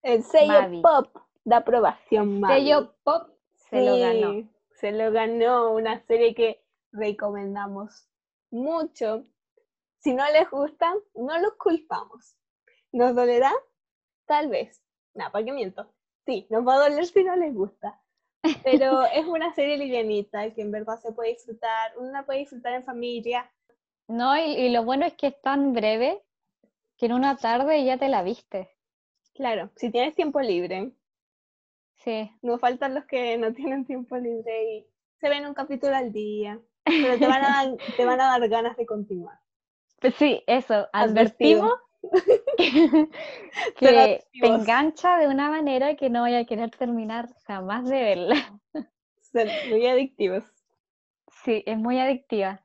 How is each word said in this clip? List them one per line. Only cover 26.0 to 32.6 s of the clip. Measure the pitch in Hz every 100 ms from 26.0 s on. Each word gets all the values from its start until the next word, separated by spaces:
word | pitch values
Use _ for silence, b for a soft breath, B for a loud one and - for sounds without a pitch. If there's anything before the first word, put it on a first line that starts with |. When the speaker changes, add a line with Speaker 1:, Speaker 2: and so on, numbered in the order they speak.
| 262 403 _ _ _ _ _ _ _ _
Speaker 2:
que | 233
en |
una | 247 277 269
tarde | 226 240 277 302
ya | 254 254
te | 277
la | 226
viste. | 180 233 _ 196 185 _ _ _ _ _ _
Speaker 1:
Claro, | - 254 214 196 _
si | 233
tienes | 240 269 311
tiempo | 311 285
libre. | 247 175 175 185 226 _ _ _ _ _ _ _ _ _ _ _
Speaker 2:
Sí. | - 220 214 _
Speaker 1:
No | 240
faltan | 240